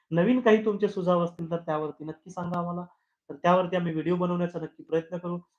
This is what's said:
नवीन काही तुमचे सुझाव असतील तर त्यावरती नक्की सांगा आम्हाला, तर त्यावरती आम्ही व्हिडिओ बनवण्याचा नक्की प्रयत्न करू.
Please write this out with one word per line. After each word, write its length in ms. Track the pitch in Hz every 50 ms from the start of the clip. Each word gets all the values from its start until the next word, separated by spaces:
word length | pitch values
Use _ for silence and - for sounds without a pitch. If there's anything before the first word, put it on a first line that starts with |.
| _ -
नवीन 300 | 160 165 180 220 254 254
काही 240 | 240 226 214 220 214
तुमचे 220 | 220 208 202 208 202
सुझाव 360 | 208 196 175 180 180 175 175
असतील 280 | 170 170 - 170 160
तर 60 | 170 170
त्यावरती 480 | 170 - 156 151 156 151 147 - 151
नक्की 240 | 156 156 - - 185
सांगा 300 | 175 185 175 170 180 175
आम्हाला, 260 | 170 175 175 175 175 175 _ _ _ _ _ _ _ -
तर 60 | 147
त्यावरती 400 | 139 - 175 180 185 180 170 185
आम्ही 160 | 180 175 170
व्हिडिओ 240 | 160 156 151 165 180
बनवण्याचा 440 | 175 180 175 175 175 175 170 175 165
नक्की 240 | 160 156 - - -
प्रयत्न 340 | - 156 165 165 165 180 175
करू. 220 | 175 175 175 175 - _ _